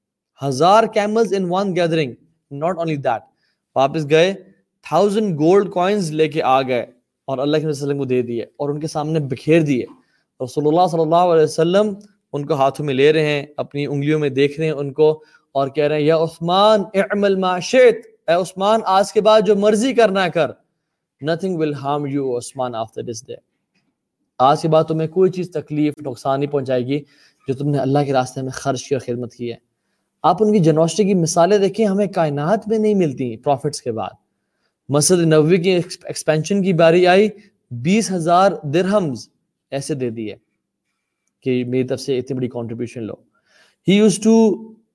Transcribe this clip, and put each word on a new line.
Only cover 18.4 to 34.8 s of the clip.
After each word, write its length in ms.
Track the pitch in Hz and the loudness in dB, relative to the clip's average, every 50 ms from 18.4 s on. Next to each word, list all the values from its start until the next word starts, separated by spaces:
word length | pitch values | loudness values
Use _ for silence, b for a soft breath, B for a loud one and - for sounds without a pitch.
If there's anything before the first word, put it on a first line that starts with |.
| 185 165 - 185 190 202 220 226 220 | -2 -4 -6 -4 0 0 0 0 0
آج 280 | 190 190 190 202 196 - | 2 2 2 2 0 0
کے 80 | 220 | 0
بعد 200 | 185 214 214 220 202 | 4 4 4 4 4
جو 100 | 208 208 | 4 2
مرضی 380 | 196 202 214 214 202 233 269 233 | 2 2 2 2 2 0 0 2
کرنا 300 | 233 226 208 190 196 190 | 2 2 2 2 0 -2
ہے 60 | 170 | -2
کر۔ 200 | - 170 151 127 101 - _ _ _ _ _ _ _ _ _ _ _ _ 135 151 | 0 -2 -2 -2 -4 -10 _ _ _ _ _ _ _ _ _ _ _ _ -6 -4
Nothing 240 | 170 165 190 190 185 | -4 -4 -4 -4 -4
will 160 | 160 156 151 143 131 135 | -2 -2 -4 -4 -4 -6
harm 320 | 139 147 147 147 139 135 | -4 -4 -4 -4 -4 -4
you, 220 | 143 139 131 120 120 | -4 -4 -4 -4 -6
عثمان، 340 | 120 - - 131 127 123 120 | -8 -10 -8 -8 -6 -6 -6
after 300 | 110 113 110 _ 123 120 | -6 -8 -8 _ -10 -10
this 300 | 120 117 117 - - 117 | -10 -12 -12 -14 -16 -18
day۔ 40 | - _ _ _ _ _ _ _ _ _ _ _ _ _ _ _ _ _ _ _ - | -18 _ _ _ _ _ _ _ _ _ _ _ _ _ _ _ _ _ _ _ 0
آج 240 | 123 135 151 156 - | 2 2 2 2 0
کے 60 | 165 | 2
بعد 160 | 156 156 160 | 2 2 2
تمہیں 240 | 160 160 156 160 156 | 0 -2 -4 -4 -4
کوئی 220 | - 185 190 180 | 0 0 0 0
چیز 200 | 180 180 175 175 | 0 -2 -8 -8
تکلیف، 440 | - 156 - - 151 147 151 147 143 - 151 | -8 -10 -10 -6 -4 -2 -2 -2 -2 -6 -10
نقصان 340 | 143 123 - - 139 135 135 | -12 -10 -8 -4 -4 -2 -2
نہیں 100 | 147 143 | -2 -2
پہنچائے 360 | 143 143 131 127 131 127 120 | -4 -4 -2 -2 -2 -2 -2
گی 140 | 127 139 147 - b b b b b b b b - | -2 -4 -6 -6 b b b b b b b b -8
جو 60 | 135 | -6
تم 140 | 131 139 147 | -4 -2 -2
نے 100 | 143 139 | -2 0
اللہ 200 | - 131 135 143 147 | 0 0 0 0 0
کے 60 | 135 139 | 0 0
راستے 300 | 131 127 127 - 139 131 | -2 -2 -2 -6 -8 -10
میں 80 | 131 | -10
خرچ 380 | 131 - - 139 131 123 - - | -10 -8 -6 -6 -6 -6 -4 -4
کی 60 | 139 | -4
اور 60 | 127 123 | -4 -4
خدمت 280 | - 120 120 120 117 - | -4 -8 -8 -8 -10 -12
کی 180 | - 123 117 117 | -10 -10 -10 -10
ہے۔" 40 | - _ _ _ _ _ _ _ _ _ _ _ _ - | -12 _ _ _ _ _ _ _ _ _ _ _ _ 0
آپ 140 | 156 180 165 | 0 2 2
ان 120 | 220 208 208 | 2 2 4
کی 60 | 214 | 4
جنرosity 380 | 160 160 156 156 165 165 - | 4 4 4 4 2 2 2
کی 180 | - 214 185 202 | 0 0 2 2
مثالیں 440 | 180 165 156 - 175 170 175 208 208 | 2 0 0 2 2 2 4 4 2
دیکھیں، 280 | 196 190 190 - 226 | 2 0 0 0 -2
ہمیں 200 | 208 190 196 208 | 0 0 0 -2
کائنات 600 | 185 196 185 165 151 143 143 147 160 208 214 - 208 | -2 -2 -2 -2 -2 -2 -4 -2 -2 -2 -2 -2 -2
میں 100 | 226 220 | -2 0
نہیں 160 | 214 214 208 | 0 2 2
ملتی 420 | 196 185 151 127 127 135 120 113 | 2 2 0 -2 -4 -6 -8 -8
پروفٹس 460 | 113 - 147 139 127 - 151 139 - - | -6 -2 -2 -2 -2 -2 -6 -8 -6 -8
کے 100 | 127 110 | -8 -6
بعد۔ 180 | 110 98 92 - _ _ _ _ _ _ _ _ _ _ _ _ _ | -6 -8 -10 -10 _ _ _ _ _ _ _ _ _ _ _ _ _